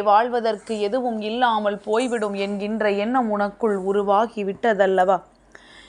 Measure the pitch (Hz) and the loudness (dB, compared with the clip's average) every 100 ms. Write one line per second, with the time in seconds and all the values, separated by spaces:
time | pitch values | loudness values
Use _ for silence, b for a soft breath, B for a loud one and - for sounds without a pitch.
0 | 208 208 240 240 226 208 - 220 202 254 | 4 4 4 0 -2 -4 -6 -4 -2 -2
1 | 247 220 214 233 247 220 208 202 208 214 | -2 -4 -6 0 0 2 -2 -4 -2 -2
2 | 254 233 208 196 196 202 208 220 214 202 | 0 -2 -4 -4 -4 -4 -4 -2 0 0
3 | 214 262 226 208 202 - 226 196 185 202 | 0 0 0 -2 -2 -2 -2 0 0 0
4 | 202 196 226 214 196 196 233 196 190 185 | 2 2 0 -2 -6 -2 0 2 2 4
5 | 185 180 - _ _ B B B | 2 2 -2 _ _ B B B